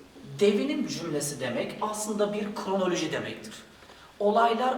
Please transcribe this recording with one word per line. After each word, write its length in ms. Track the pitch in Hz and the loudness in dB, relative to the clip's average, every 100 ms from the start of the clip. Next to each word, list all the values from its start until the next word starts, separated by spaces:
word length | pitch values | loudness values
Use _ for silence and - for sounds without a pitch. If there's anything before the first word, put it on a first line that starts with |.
| - - - - | -20 -20 -14 2
Devinim 460 | 202 214 277 294 185 | 4 4 2 0 -2
cümlesi 540 | - 165 147 - 127 | -4 -4 -2 -4 -4
demek 380 | 127 - - - | -4 -2 -4 -4
aslında 500 | 208 214 214 202 202 | -4 -4 -4 0 0
bir 220 | 214 208 | 0 -4
kronoloji 580 | - - 196 175 170 156 | -4 -2 0 2 0 0
demektir. 420 | 131 107 - - - - - - - - - | -2 -6 -8 -12 -16 -18 -20 -20 -20 -18 0
Olaylar 540 | 208 226 233 226 254 | 2 6 4 4 2